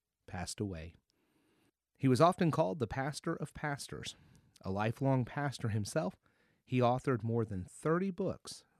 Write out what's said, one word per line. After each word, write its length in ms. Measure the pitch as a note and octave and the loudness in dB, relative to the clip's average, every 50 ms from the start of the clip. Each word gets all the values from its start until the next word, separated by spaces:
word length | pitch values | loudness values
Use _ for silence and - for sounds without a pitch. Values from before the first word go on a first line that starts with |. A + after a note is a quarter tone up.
| _ _ _ _ _ | _ _ _ _ _
passed 320 | - F#2+ F2+ F2 - - - | -12 -8 -8 -8 -6 -6 -6
away." 360 | G#2+ G2 F2+ D#2+ D#2+ F2 - _ _ _ _ _ _ _ _ _ _ _ _ _ _ _ _ _ _ _ _ | -6 -6 -6 -8 -10 -12 -16 _ _ _ _ _ _ _ _ _ _ _ _ _ _ _ _ _ _ _ _
He 120 | _ - C3+ | _ 4 4
was 120 | B2+ A#2 | 6 8
often 300 | D#3+ F3 F#3+ - F3+ D#3+ | 6 6 6 4 2 2
called 300 | C3+ - E3 F#3 F#3+ D#3 | 4 2 2 0 0 -2
the 80 | A#2 - | -4 -4
pastor 480 | - C3+ C3+ D3+ C#3+ - - E3 E3 | -2 -4 -4 -4 -6 -6 -6 -6 -6
of 180 | - - - - | -6 -6 -10 -8
pastors. 600 | - - D3+ C#3+ - - - - - - - - - - - - - _ _ _ - - | -6 -6 -6 -6 -6 -8 -10 -12 -10 -10 -12 -12 -14 -18 -20 -20 -20 _ _ _ -10 -6
A 80 | F#2 | -4
lifelong 520 | F#2+ G2+ G#2+ A2+ A#2 - C3+ C3+ C3+ C3 A#2+ | -2 0 0 0 0 2 2 2 4 2 2
pastor 440 | - - D3 C#3+ C#3 - - - A2 | 0 -4 -4 -4 -4 -4 -4 -2 0
himself, 480 | G2+ A2 G2+ - - D#3 - F#2 - - _ _ _ _ _ _ _ _ _ | 0 0 -2 0 -2 -2 -2 -2 -4 -10 _ _ _ _ _ _ _ _ _
he 140 | - C3 B2 | -2 2 4
authored 420 | A#2+ A#2+ B2 B2+ - C#3+ B2+ A2 | 4 4 2 2 2 0 0 0
more 220 | A2 A2+ A2+ A#2 A2 | 0 0 0 0 0
than 180 | - G2+ F#2 | -2 -4 -6
thirty 480 | F2+ - - - - D3+ E3 F3+ G3 G3 | -8 -8 -10 -6 -2 0 0 0 0 -2
books 540 | F3 - F#3+ D3+ C#2 - - - - - - _ _ | -2 -2 -2 -4 -4 -6 -10 -14 -16 -16 -18 _ _